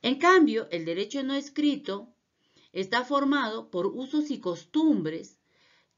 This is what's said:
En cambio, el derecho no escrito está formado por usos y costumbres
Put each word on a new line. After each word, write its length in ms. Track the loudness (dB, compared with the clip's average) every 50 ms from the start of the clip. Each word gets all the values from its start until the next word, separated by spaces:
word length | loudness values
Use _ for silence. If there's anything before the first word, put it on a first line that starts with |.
| 0
En 160 | -2 -2 4
cambio, 480 | 6 6 8 8 6 6 2 -2 -4 -4
el 160 | -6 -6 -4
derecho 380 | -4 -4 -4 -4 -6 -6 -6 -4
no 100 | -4 -4
escrito 800 | -4 -6 -6 _ 0 0 0 0 0 -6 -8 -8 -8 -10 -16 _ _ _ _ _ _ _ _ _ _ _ _
está 320 | -8 -8 -6 -2 -2 -2 -2
formado 680 | 0 0 2 2 2 2 2 0 -2 -6 -8 -12 -6
por 160 | -4 -2 -2
usos 420 | -2 -4 -6 -8 -2 -2 -2 -2 -2
y 100 | -6 -6
costumbres 1000 | -4 -6 -6 -6 -10 _ -2 2 4 4 2 2 0 -4 -6 -6 -12 -14 _ _ _ _ _ _ _ _ _ _ _ _ _